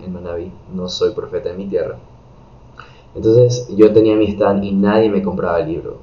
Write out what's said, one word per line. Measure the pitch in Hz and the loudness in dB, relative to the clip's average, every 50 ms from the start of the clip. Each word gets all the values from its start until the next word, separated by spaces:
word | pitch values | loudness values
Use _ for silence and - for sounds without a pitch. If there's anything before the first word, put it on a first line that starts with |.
| - | -12
en | 92 | -12
Manabí, | 90 87 87 87 85 85 87 95 - - - - | -12 -12 -10 -10 -10 -10 -10 -12 -14 -20 -18 -12
no | 90 92 90 90 | -10 -10 -8 -8
soy | - - 90 87 | -4 -2 -2 -2
profeta | 82 - - - 90 87 - 90 | -2 -4 -8 -6 -6 -6 -6 -8
en | 87 | -8
mi | 92 98 | -10 -8
tierra. | 98 95 87 80 - - - - - - - - - - - - - - - - - - - - - - - - - - | -6 -4 -4 -4 -6 -8 -12 -16 -20 -20 -20 -20 -20 -20 -20 -20 -20 -20 -20 -20 -20 -20 -20 -20 -20 -20 -20 -20 -18 -10
Entonces | - 104 113 113 120 123 120 - - - - 98 | -2 0 4 6 6 6 4 2 -2 -6 -2 4
yo | 101 107 107 | 6 6 6
tenía | 104 110 110 110 107 | 6 6 4 4 4
mi | 107 107 | 2 2
stand | 101 101 98 104 101 101 98 98 | 0 0 0 0 2 2 0 -2
y | 98 | -2
nadie | 98 98 98 101 104 110 113 107 | 0 0 2 2 4 4 2 2
me | 101 98 | 0 -2
compraba | 98 98 90 90 90 90 85 85 | -2 -4 -4 -4 -4 -2 -2 -2
el | 80 78 | -2 -4
libro, | 85 82 80 - - - | -6 -8 -8 -10 -12 -14